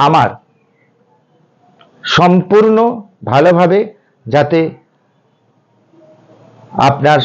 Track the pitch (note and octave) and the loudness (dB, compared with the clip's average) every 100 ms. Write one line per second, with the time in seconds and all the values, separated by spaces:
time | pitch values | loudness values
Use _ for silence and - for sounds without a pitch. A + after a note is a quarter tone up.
0 | C#3+ D#3 A2 - _ _ _ _ _ _ | 0 2 0 -4 _ _ _ _ _ _
1 | _ _ _ _ _ _ _ _ _ _ | _ _ _ _ _ _ _ _ _ _
2 | - - F3+ F3+ F3+ G#3 A3 A3 A#3 A#3+ | -6 0 2 0 0 2 2 0 -2 -4
3 | - _ G#2 C3 E3 F3 F3+ G3 G#3+ - | -14 _ -4 0 2 2 2 0 -4 -10
4 | _ _ A#2+ C#3 C#3+ E3 D#3+ - _ _ | _ _ -6 -2 0 -2 -4 -8 _ _
5 | _ _ _ _ _ _ _ _ _ _ | _ _ _ _ _ _ _ _ _ _
6 | _ _ _ _ - _ - - B2+ C3 | _ _ _ _ -20 _ -14 -2 -2 0
7 | C#3+ D3+ | 0 0